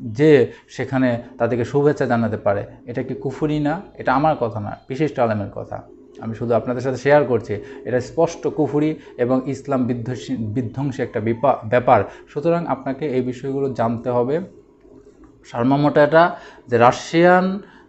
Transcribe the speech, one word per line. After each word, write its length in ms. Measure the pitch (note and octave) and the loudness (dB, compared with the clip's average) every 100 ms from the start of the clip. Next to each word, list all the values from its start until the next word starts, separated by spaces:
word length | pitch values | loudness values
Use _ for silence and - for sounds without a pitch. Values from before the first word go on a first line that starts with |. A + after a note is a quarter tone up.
যেয়ে 500 | B2+ G#2+ D#3 C#3 A2+ - _ | -8 2 6 6 4 -2 _
সেখানে 540 | - B2 C#3 B2+ A#2+ - - | -10 -4 0 0 0 -6 -4
তাদেরকে 280 | A#2 B2 A#2 | -2 0 0
শুভেচ্ছা 400 | C#3+ D3 C#3+ B2+ | 2 2 2 0
জানাতে 320 | A#2 A2+ G#2+ | 0 0 -2
পারে? 260 | G#2 G2+ - - - | -2 -2 -4 -12 -10
এটা 180 | C3 | -8
কি 100 | - | -6
কুফরি 460 | B2 C3+ - D3+ D3+ | -6 -8 -4 -2 0
না? 220 | D3 E3+ - - | -2 -4 -8 -6
এটা 160 | C3 | 0
আমার 220 | B2+ D#3+ D3 | 2 2 0
কথা 200 | A2+ A2 | -2 -4
না, 180 | G#2 - - | -8 -10 -10
বিশিষ্ট 320 | C3+ D3 C#3 | -4 -2 0
আলেমের 300 | A#2 G#2+ G2+ | 0 0 -4
কথা। 340 | - G#2+ G2+ - - - - | -10 -12 -12 -14 -20 -20 -14
আমি 140 | A2+ G#2+ | -10 -6
শুধু 180 | A#2+ | 0
আপনাদের 280 | A2+ B2+ B2 | 0 0 -4
সাথে 160 | C3 B2+ | -4 -2
শেয়ার 280 | C#3 D3 B2+ | 4 4 4
করছি। 280 | A#2+ - G2+ - - G#2+ | 0 -2 -8 -8 -12 -4
এটা 140 | B2 | -2
স্পষ্ট 460 | - D#3+ D#3+ - D3 | -2 0 -2 -2 -4
কুফরি 480 | D3+ D3 D3 D#3 D#3 - - | -2 0 0 -2 -4 -12 -4
এবং 240 | B2 C3 C#3 | 0 0 -2
ইসলাম 380 | C3 C#3 C3 B2 | -8 -4 -2 -2
বিধ্বংসী, 500 | A#2+ A#2 B2 - A#2+ | -4 -6 -8 -8 -6
বিধ্বংসী 680 | G#2+ A#2+ A2 C3+ C#3+ C3 | -4 -4 -6 -6 -6 -4
একটা 160 | A#2+ A2+ | -6 -4
বিপা-, 500 | A2+ A#2 C#3+ - A2 | -4 0 0 0 0
ব্যাপার। 340 | B2 A#2+ A#2 G2 - - | 0 4 4 2 -8 -12
সুতরাং 380 | D3+ E3 E3+ D3 | -4 0 0 -2
আপনাকে 400 | C3 C3+ C3 D3+ | -4 -6 -6 -4
এই 160 | B2+ | -2
বিষয়গুলো 520 | B2 A#2+ C#3 C#3 C#3 | -2 -6 -6 -4 -4
জানতে 360 | A#2 A2+ A2+ B2 | -2 -2 -2 -2
হবে। 300 | B2 B2 D#3+ F#3+ - _ _ - - - _ - _ - | 0 0 -2 -4 -14 _ _ -20 -20 -20 _ -20 _ -10
সারমর্মটা 580 | B2 B2+ C#3+ D3 D3 | -2 2 2 4 4
এটা 320 | D3 D#3+ F3 - - - - | 6 6 4 2 -14 -20 -2
যে 100 | A#2 | 6
রাশিয়ান 840 | A#2+ - - E3+ F3 F3+ F#3 G3 - - | 6 4 0 4 6 6 4 -4 -10 -20